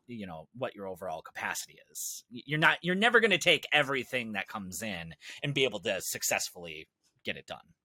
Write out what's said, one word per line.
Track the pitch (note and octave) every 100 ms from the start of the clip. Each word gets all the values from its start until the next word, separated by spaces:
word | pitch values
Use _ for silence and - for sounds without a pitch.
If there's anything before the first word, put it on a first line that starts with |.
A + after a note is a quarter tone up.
| -
you | A#2 F#2+
know, | D#2+ D#2+ A#2+
what | A#2+
your | G2+ F#2+
overall | F#2 F#2 D#2+
capacity | - - G#2 F2+ - - _
is. | - - - -
Y-, | B2 -
you're | D#3
not, | D#3+ D3
you're | E3+
never | F#3 A#3 A3+
gonna | A3 F3
take | F3+ D3 -
everything | D3 C3+ C3+ A2+ B2+ A2+
that | G2 -
comes | A2 F#2 -
in | A2 F2 E2 D#2+ - -
and | D3
be | C#3
able | C3 G#2
to | G#2 F#2+
successfully | - - - G#2+ - F2+ E2+ D2+ D#2 _ _ _
get | - -
it | -
done. | D2+ _ _